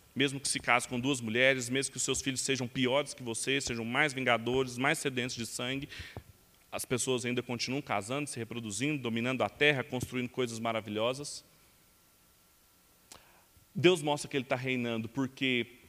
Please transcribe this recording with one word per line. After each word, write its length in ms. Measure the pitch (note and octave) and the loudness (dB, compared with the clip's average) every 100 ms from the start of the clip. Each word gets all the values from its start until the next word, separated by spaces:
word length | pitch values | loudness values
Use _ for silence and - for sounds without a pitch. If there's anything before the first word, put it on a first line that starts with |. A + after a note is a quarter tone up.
| - | -8
mesmo 240 | - C#3 C#3 | 0 0 0
que 100 | - | -4
se 120 | - | -2
case 260 | - B2 - | 2 2 2
com 140 | B2 | -2
duas 220 | C3 C#3 | 0 0
mulheres, 480 | A2+ A2+ C3 C3 A#2 | 0 4 4 4 0
mesmo 200 | C3 C3+ | -2 -2
que 60 | C3 | -2
os 60 | |
seus 180 | - C3 | -2 -2
filhos 220 | C#3 C3 | -2 -2
sejam 260 | - C3 B2 | 0 0 -2
piores 460 | C3 B2+ C3+ C#3+ | 0 2 2 0
que 80 | - | -6
você, 380 | A#2+ A2 - C3+ | -6 -4 0 0
sejam 220 | B2+ A#2 | 0 -4
mais 280 | A2+ C3 D3+ | -2 2 2
vingadores, 640 | C3+ B2 A#2 A#2 C3 C3 A#2+ | 2 2 4 4 2 0 0
mais 220 | C#3 D#3 | 0 2
sedentos 360 | C#3+ B2+ B2 | 0 -2 -2
de 120 | B2 A2+ | -4 -6
sangue, 420 | - B2 C3+ C#3+ - - - - - _ _ _ | -4 -4 -4 -6 -10 -12 -14 -16 -20 _ _ _
as 120 | - | -6
pessoas 400 | - B2 - B2 | -2 0 2 0
ainda 180 | A#2 B2 | 0 -2
continuam 400 | A#2+ A#2+ - C3+ | -2 -4 -2 -2
casando, 460 | C#3+ G#2 G2+ C#3 D3 | 0 -2 0 -2 -4
se 100 | B2 | -6
reproduzindo, 640 | A2 A#2 A2+ G2+ C#3 D3+ | -6 -6 -6 -2 0 0
dominando 400 | A#2+ A2+ B2 B2+ | 0 0 0 2
a 60 | G#2 | 0
terra, 340 | - D3 C#3 | 2 2 4
construindo 460 | A#2+ B2+ - B2+ B2 | 0 -4 -4 -4 -4
coisas 300 | - B2 A2+ | -2 -4 -2
maravilhosas. 840 | A#2 A2+ G#2+ G#2 A#2 C3 D3 - - - - _ _ _ _ _ _ _ _ _ _ _ _ _ - - - - _ - - | -2 -2 -2 0 0 0 -6 -12 -16 -20 -20 _ _ _ _ _ _ _ _ _ _ _ _ _ -20 -20 -20 -20 _ -20 -12
Deus 280 | F3+ E3+ F3+ | 4 6 6
mostra 260 | D3 D3 - | 4 -2 -2
que 80 | C#3+ | -2
ele 80 | |
tá 120 | B2 B2+ | 0 -2
reinando, 520 | C3 B2+ A#2+ A2+ A2 | 0 0 0 -2 -2
porque 580 | C3+ C3 - C3+ B2 A2+ - | -2 -2 0 2 2 0 -8